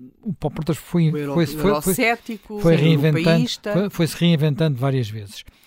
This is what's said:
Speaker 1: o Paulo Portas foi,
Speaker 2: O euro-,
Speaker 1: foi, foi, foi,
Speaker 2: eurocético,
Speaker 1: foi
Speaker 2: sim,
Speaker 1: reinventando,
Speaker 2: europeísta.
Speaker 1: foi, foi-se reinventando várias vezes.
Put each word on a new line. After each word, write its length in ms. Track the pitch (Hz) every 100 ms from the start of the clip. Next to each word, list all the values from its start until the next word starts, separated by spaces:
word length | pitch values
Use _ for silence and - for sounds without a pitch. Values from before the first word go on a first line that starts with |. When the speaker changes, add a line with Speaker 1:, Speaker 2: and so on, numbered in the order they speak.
| 254 _
Speaker 1:
o 120 | 220
Paulo 220 | - 151 -
Portas 220 | 156 151
foi, 320 | - 175 156
Speaker 2:
O 80 | 151
euro-, 160 | 143
Speaker 1:
foi, 120 | 156 147
foi, 140 | -
foi, 100 | 190
Speaker 2:
eurocético, 880 | 151 185 185 233 233 - 220 - 208
Speaker 1:
foi 180 | 165 156
Speaker 2:
sim, 60 |
Speaker 1:
reinventando, 340 | 156 151 156 160
Speaker 2:
europeísta. 560 | 165 165 247 - 208
Speaker 1:
foi, 160 | 208 202
foi-se 280 | - 160 -
reinventando 600 | 170 160 151 139 160 120
várias 320 | 135 135 107
vezes. 340 | 110 101 - - _